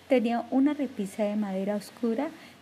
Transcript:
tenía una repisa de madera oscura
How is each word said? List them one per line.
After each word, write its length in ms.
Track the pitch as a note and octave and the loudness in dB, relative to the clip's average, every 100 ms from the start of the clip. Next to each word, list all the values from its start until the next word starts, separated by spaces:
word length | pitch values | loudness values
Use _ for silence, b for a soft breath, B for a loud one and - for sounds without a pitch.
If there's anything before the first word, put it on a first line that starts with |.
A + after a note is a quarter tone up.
| - | 2
tenía 380 | B3+ A3+ A#3 - | 2 2 -2 0
una 240 | C4 C#4 | 4 4
repisa 500 | D4 C4 - G3 - | 2 -4 -4 -6 -2
de 120 | G#3 G#3 | -2 0
madera 400 | G3+ F#3+ G3 G#3 | -2 -2 -2 -4
oscura 540 | - - A#3 A3+ D#4 B B B | -6 -4 -2 -2 -4 B B B